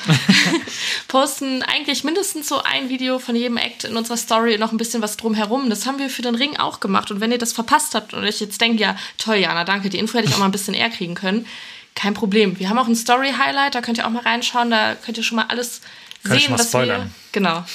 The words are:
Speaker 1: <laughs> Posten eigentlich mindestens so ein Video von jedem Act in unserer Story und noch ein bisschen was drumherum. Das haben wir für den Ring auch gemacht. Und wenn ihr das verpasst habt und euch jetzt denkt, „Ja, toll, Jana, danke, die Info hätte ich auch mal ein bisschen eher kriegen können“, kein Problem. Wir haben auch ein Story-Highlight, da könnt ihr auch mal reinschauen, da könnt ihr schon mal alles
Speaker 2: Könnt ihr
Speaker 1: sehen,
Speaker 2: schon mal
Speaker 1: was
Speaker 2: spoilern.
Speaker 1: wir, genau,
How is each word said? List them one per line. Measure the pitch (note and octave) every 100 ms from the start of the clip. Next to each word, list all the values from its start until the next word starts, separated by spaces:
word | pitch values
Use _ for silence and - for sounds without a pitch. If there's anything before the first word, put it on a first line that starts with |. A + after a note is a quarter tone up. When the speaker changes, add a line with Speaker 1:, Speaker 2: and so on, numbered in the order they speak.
| - C#3+ - F#3+ F3+
Speaker 1:
<laughs> | D#4 - - - - -
Posten | C4 C#4+ - C4+ C4
eigentlich | - C#4+ D4 C4
mindestens | C#4+ F4+ F#4+ D#4 -
so | C#4
ein | - - C4
Video | C4 B3+ B3+
von | B3 A#3
jedem | B3 A#3+
Act | A#3 -
in | - A3+
unserer | A3+ A#3
Story | - A3+ A#3
und | G#3
noch | A3
ein | A3
bisschen | A3+ A#3
was | G#3 -
drumherum. | A3+ G#3+ G3+ C4 B3+
Das | - B3+
haben | C#4
wir | C4+
für | -
den | A#3+
Ring | A#3 C#4+ -
auch | C#3 -
gemacht. | G3 G3 -
Und | G3+
wenn | A3+
ihr | A#3+
das | A#3
verpasst | - A#3 D4+ -
habt | A3 -
und | -
euch | G3 A3
jetzt | G3+ -
denkt, | A#3 A3+
„Ja, | G3 F#3+ - -
toll, | A3 G#3
Jana, | E3+ E3
danke, | F3 G3+ G3
die | -
Info | A3+ A#3+
hätte | G3+
ich |
auch | G3+
mal | G3
ein |
bisschen | G3 -
eher | - A#3
kriegen | A3+ F3
können“, | F3 F#3+ G#3+ A3+ - - - -
kein | - G3+
Problem. | G#3 A3 G#3+ G3+ F3
Wir | F#3+
haben | A#3
auch | A3+
ein | A3+
Story-Highlight, | - B3 C#4 A#3+ C#4 C#4 C#4
da | B3
könnt | A#3 A#3
ihr | A#3
auch |
mal | A#3
reinschauen, | A3+ A#3+ A#3+ B3 A#3+
da | A3 A3 G#3+
könnt | - A3
ihr |
schon | G#3 A3+
mal | -
alles | A#3+ A#3+ - - - - -
Speaker 2:
Könnt | G3 A#3
ihr |
Speaker 1:
sehen, | D4
Speaker 2:
schon |
mal | B2
Speaker 1:
was | A#3
Speaker 2:
spoilern. | B2+ B2 G2
Speaker 1:
wir, | F#2+ - -
genau, | G#3 F#3 E3 F3